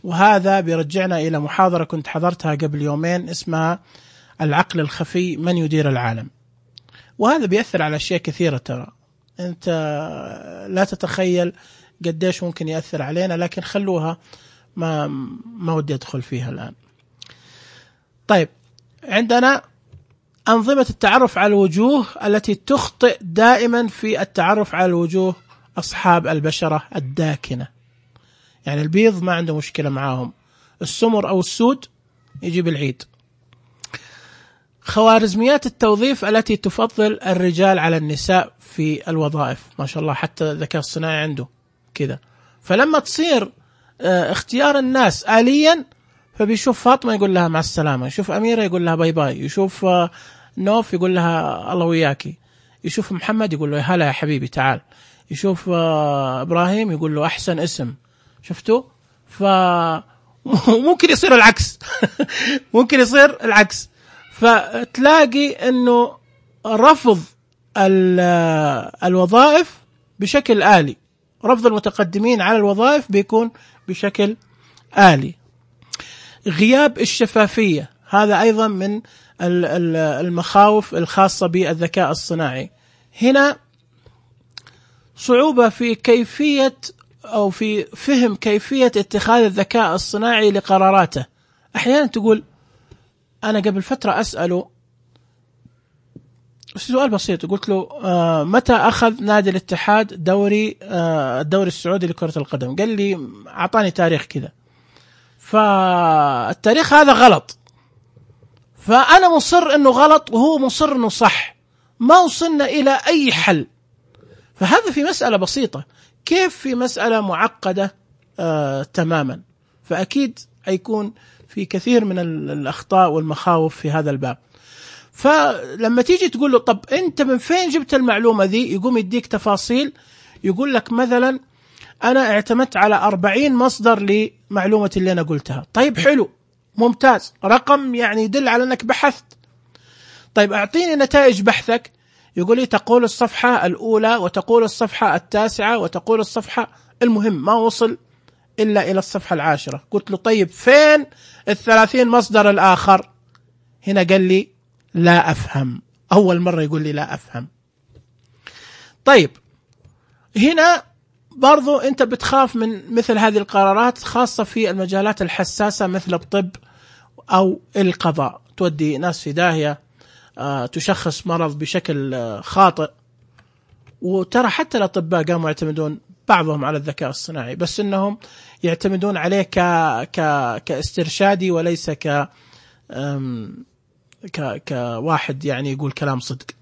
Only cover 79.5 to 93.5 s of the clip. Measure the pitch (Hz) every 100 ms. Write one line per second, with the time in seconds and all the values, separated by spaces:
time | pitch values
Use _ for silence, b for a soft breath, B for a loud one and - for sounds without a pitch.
79.5 | 175 175 175 170 160 156 135 175 175 175
80.5 | 202 208 214 202 160 165 - 190 - 180
81.5 | 175 170 160 170 190 160 147 - 165 151
82.5 | 131 - _ _ _ _ - 233 277 285
83.5 | - _ _ _ _ _ _ _ _ _
84.5 | - b b b b b - - 240 302
85.5 | 247 233 - 240 220 - 240 226 - 294
86.5 | 285 269 - - - _ _ - 220 202
87.5 | 180 220 214 - - - 269 240 196 220
88.5 | 208 - 269 247 214 196 208 202 240 220
89.5 | 196 196 233 202 175 - 208 233 226 214
90.5 | 196 - 190 190 196 175 135 127 _ _
91.5 | _ _ 220 240 277 285 226 214 214 -
92.5 | _ b b b b b _ _ _ 214